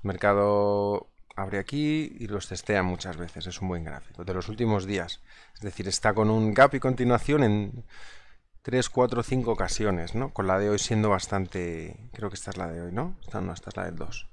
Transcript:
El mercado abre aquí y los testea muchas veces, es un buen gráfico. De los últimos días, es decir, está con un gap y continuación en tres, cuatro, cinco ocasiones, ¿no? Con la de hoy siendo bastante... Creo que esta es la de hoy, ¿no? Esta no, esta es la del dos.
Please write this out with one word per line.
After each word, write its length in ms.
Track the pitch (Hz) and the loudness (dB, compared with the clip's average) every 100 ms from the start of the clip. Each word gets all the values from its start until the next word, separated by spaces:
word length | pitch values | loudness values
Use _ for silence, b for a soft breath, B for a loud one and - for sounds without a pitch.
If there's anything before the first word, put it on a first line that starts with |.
El 60 | 101 | -4
mercado 1000 | 92 104 101 101 104 101 101 101 101 - _ - - | 2 4 6 4 4 4 2 2 -2 -4 _ -14 -8
abre 220 | 95 98 | -4 -4
aquí 580 | 98 143 151 156 156 - | -4 -2 0 0 -4 -8
y 80 | 110 | -6
los 220 | 104 - | -6 -6
testea 340 | 90 - 104 | -8 0 2
muchas 340 | 92 87 95 80 | 2 -2 -6 -8
veces, 300 | 85 - 90 | -8 -8 -10
es 140 | 85 | -6
un 80 | 92 | -4
buen 160 | 87 | -4
gráfico. 400 | 80 69 - - | -6 -10 -12 -12
De 100 | 87 | -6
los 140 | 92 104 | -4 -4
últimos 360 | 107 113 104 | -2 2 2
días, 360 | 95 98 85 - B B B | 0 -4 -4 -8 B B B
es 60 | - | -10
decir, 280 | 104 - 95 | -10 -6 -4
está 240 | - 113 | 2 2
con 160 | 104 107 | 4 4
un 260 | 110 110 | 4 4
gap 200 | 104 139 | 8 8
y 60 | 139 | 8
continuación 640 | 131 127 123 120 - 147 | 0 2 4 4 4 4
en 420 | 123 104 101 123 - B B B B B _ - | 6 4 0 -8 -12 B B B B B _ -14
tres, 280 | - 127 123 | -2 0 0
cuatro, 320 | - 123 120 | 2 2 2
cinco 300 | 113 127 117 | 0 0 0
ocasiones, 600 | 107 90 - 104 90 82 | 0 0 2 0 0 -2
¿no? 180 | 113 131 | -4 -4
Con 140 | - 98 | -2 2
la 120 | 95 | 2
de 120 | 104 | 4
hoy 80 | 104 | 2
siendo 300 | - 110 107 | 2 2 4
bastante... 1000 | 95 - 98 92 95 87 82 80 - - | 2 0 -2 -2 -4 -4 -6 -10 -14 -16
Creo 160 | - 104 | -8 -8
que 80 | 95 | -8
esta 140 | - | -10
es 60 | 92 | -8
la 120 | 87 | -6
de 140 | 82 | -6
hoy, 100 | 87 | -6
¿no? 240 | 98 151 - | -4 -4 -6
Esta 180 | - 107 | -8 -6
no, 120 | 92 | -6
esta 180 | 87 - | -8 -12
es 60 | - | -8
la 80 | |
del 120 | 90 85 | -8 -6
dos. 320 | - - - | -6 -6 -10